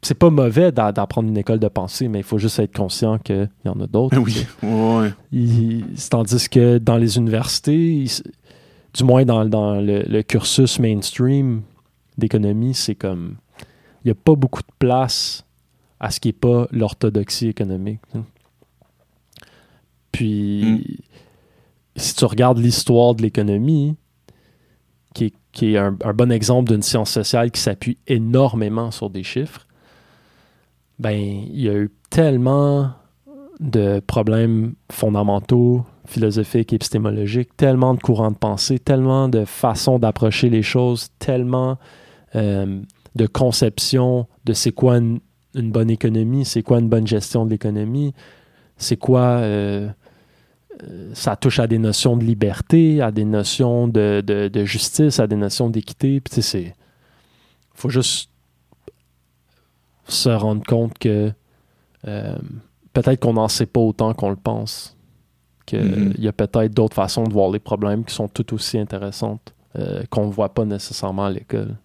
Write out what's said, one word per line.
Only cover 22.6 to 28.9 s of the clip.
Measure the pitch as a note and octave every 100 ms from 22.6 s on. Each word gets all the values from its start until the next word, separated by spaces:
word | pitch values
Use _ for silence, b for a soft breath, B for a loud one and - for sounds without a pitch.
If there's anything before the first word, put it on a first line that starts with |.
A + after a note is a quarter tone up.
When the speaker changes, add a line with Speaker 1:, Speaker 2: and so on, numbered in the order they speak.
| A#2+ A#2 - A#2+ A#2+ A2+
Speaker 1:
de |
l'économie, | A2 - G#2 G2+ C3 D#3+ C#3+ D3+ _ _ _ b b b b b b _ _
qui | - G#2+
est, | _ _
qui | - A2+
est | G#2
un, | G2+ F#2+
un | A2+
bon | G#2+ B2
exemple | A#2 G#2+ B2 B2
d'une | G#2+
science | - A#2+ G#2+
sociale | - G2+ A#2+ A#2+
qui | -
s'appuie | - G2 - - -
énormément | B2 A2+ B2+ C3+ A2+ G#2 A2 A#2